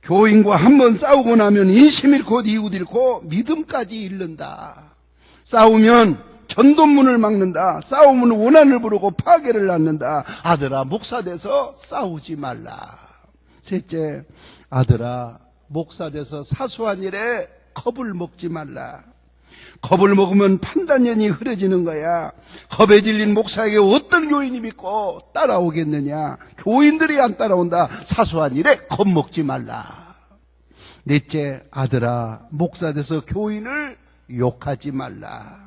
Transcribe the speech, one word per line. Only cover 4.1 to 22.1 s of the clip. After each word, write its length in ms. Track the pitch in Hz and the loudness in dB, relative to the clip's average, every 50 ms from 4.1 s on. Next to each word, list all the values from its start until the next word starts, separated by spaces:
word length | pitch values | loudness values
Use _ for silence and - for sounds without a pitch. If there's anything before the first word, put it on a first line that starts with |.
| 196 190 190 165 160 143 139 135 156 - 156 156 139 - 151 151 _ _ _ _ _ _ _ _ _ _ _ | -10 -12 -12 -12 -12 -14 -16 -16 -16 -18 -18 -20 -20 -20 -20 _ _ _ _ _ _ _ _ _ _ _ _
싸우면 880 | - - 226 220 226 220 220 214 220 240 240 233 202 147 - - - - _ _ _ | -2 4 6 6 6 8 6 6 6 6 6 6 4 2 -4 -8 -20 -20 _ _ _
전도문을 720 | - - 233 277 294 311 320 302 294 285 269 262 247 233 | 0 4 6 6 8 6 6 6 6 4 4 4 4 2
막는다. 640 | 220 208 214 202 190 185 175 160 180 185 165 156 - - | 2 0 0 0 -2 -2 -2 -2 -2 -2 -4 -4 -8 -6
싸우면 440 | 262 277 302 285 269 254 247 240 226 | 4 6 6 6 6 4 2 2 2
원한을 480 | 214 214 240 294 320 302 277 262 240 | 2 2 6 6 6 8 6 4 2
부르고 320 | 233 220 208 202 - 202 180 | 0 -2 -4 -2 -2 -4 -6
파괴를 540 | - - - 349 330 302 254 226 214 202 | -4 0 2 2 2 2 0 -2 0 0
낳는다. 580 | 190 180 165 156 160 156 156 123 123 151 147 131 - - - - | 0 0 0 0 0 -2 -4 -4 -4 -4 -4 -6 -8 -16 -8 -2
아들아, 420 | 165 170 147 143 135 135 135 135 | -2 0 0 0 -4 -4 -4 -4
목사 380 | 135 160 220 - - 240 247 202 | -4 -6 -8 -8 -8 -10 -8 -8
돼서 520 | 180 175 165 - 208 247 285 269 - - _ - | -8 -12 -12 -8 -4 -4 -4 -4 -4 -10 _ -20
싸우지 500 | - 180 - 262 190 165 156 - - 165 | -12 -10 -8 -8 -8 -10 -12 -12 -14 -12
말라. 600 | 151 143 131 123 113 110 - - - - - - - _ _ _ _ _ _ _ _ _ _ _ _ _ | -10 -10 -12 -12 -12 -16 -18 -18 -18 -20 -20 -20 -20 _ _ _ _ _ _ _ _ _ _ _ _ _
셋째, 600 | - 196 185 - _ - 160 156 151 143 135 143 _ - _ - - - _ _ _ | -10 -10 -10 -8 _ -8 -8 -6 -6 -8 -12 -14 _ -20 _ -20 -20 -20 _ _ _
아들아, 720 | - 131 131 - 123 107 117 120 123 123 123 117 120 131 _ _ _ _ _ _ | -2 -2 2 2 0 0 0 -8 -10 -10 -12 -14 -18 -20 _ _ _ _ _ _
목사 420 | 147 156 165 160 - - 180 156 | -10 -10 -10 _ -12 -14 -12 -12
돼서 320 | 139 151 147 - 151 147 143 | -10 -12 -14 -12 -14 -16 -10
사소한 600 | - - - 269 247 - - 226 220 202 185 190 | -10 -8 -8 -8 -10 -10 -8 -6 -6 -6 -6 -8
일에 460 | 190 185 196 214 240 240 226 - - _ _ _ _ _ | -10 -10 -8 -6 -6 -6 -6 -8 -12 _ _ _ _ _
겁을 380 | - - 240 240 262 254 226 196 | -10 -8 -8 -8 -8 -10 -10 -8
먹지 360 | 180 175 165 _ _ - 170 | -8 -10 -12 _ _ -12 -10
말라. 500 | 170 160 151 139 131 131 131 120 147 135 _ _ _ _ _ _ _ _ _ _ _ - - - - _ | -10 -10 -12 -14 -16 -16 -16 -16 -16 -20 _ _ _ _ _ _ _ _ _ _ _ -20 -20 -20 -20 _
겁을 340 | - - 180 180 196 202 202 | -2 0 2 4 4 4 4
먹으면 440 | 196 196 180 190 202 202 196 190 180 | 4 2 4 2 2 4 4 2 0
판단력이 680 | - - - 320 381 320 294 269 247 240 233 214 214 208 | -2 -4 -4 -6 -2 0 2 2 2 0 0 0 0 0
흐려지는 560 | 175 139 226 254 233 185 196 190 190 180 175 | -2 -4 -6 -8 -6 -4 -2 -2 0 0 -2
거야. 460 | 170 160 151 151 165 | -2 -6 -6 -6 -4